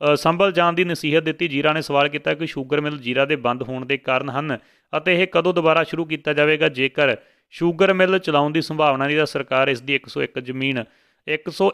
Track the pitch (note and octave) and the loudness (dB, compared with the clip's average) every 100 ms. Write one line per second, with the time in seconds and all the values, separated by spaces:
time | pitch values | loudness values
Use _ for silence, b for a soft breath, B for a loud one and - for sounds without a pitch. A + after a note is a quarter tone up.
0 | D3 D3 D#3+ F3 G3 F3 E3+ E3+ F3+ D#3+ | 2 2 2 2 2 4 2 2 0 -2
1 | D#3 D#3+ D#3 D#3 E3+ C3+ D3+ D#3 D3 C#3+ | 0 2 0 -2 -2 0 0 0 0 2
2 | C#3+ D3 D#3 D#3 D#3+ C#3 C3 D3 D3+ D3 | 2 0 -4 -4 -4 -6 -2 -2 -2 -4
3 | A#2+ B2+ C#3 C#3 A#2+ B2 B2 B2+ B2+ C#3 | -2 0 0 0 0 -2 -6 -8 -4 -4
4 | - C3 C#3 C3 D3+ A#2 b b b D#3 | 0 -2 -2 -4 -4 -6 b b b -4
5 | F3 F3 F#3 F3 F3 E3+ D#3+ D#3+ D3+ D#3 | 0 2 2 0 0 2 2 2 0 -4
6 | D#3+ D3+ D3+ D3 D3+ D3+ D#3+ C3 C3+ - | -6 -4 -2 2 2 2 0 0 -2 2
7 | C#3 A2+ b b b - E3+ E3 G3 F#3 | 0 0 b b b -4 -2 2 2 2
8 | F#3 F#3+ D#3+ D3 D3 D#3+ - D#3 D3+ C3+ | 0 0 2 2 2 0 -4 0 0 2
9 | C#3 D3+ D3 C#3+ C3 C3 C3+ A#2+ C3 C#3 | 0 0 0 -4 -2 0 2 0 -2 -4
10 | B2+ D3 C3 C3 B2+ C3 C3+ B2+ A2 b | -4 -6 -6 -6 -8 -4 -4 -4 -8 b
11 | b b - D3+ E3+ D#3 F#3+ | b b -6 -6 -6 -2 0